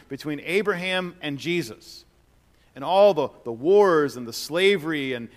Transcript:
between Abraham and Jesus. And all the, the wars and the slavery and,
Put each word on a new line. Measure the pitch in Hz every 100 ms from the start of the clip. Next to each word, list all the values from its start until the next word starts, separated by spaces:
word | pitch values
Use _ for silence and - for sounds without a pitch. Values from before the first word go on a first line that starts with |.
| -
between | 135 151 143
Abraham | - 190 202 175 185 185 180 -
and | 151 139
Jesus. | 147 175 123 101 - - _ _ _ _ _ _ _ 131
And |
all | 139 190 208
the, | 156 127 -
the | 120
wars | 113 151 202 196 160 143 117
and |
the | 117
slavery | - - 165 196 202 156 151 135
and, | 120 113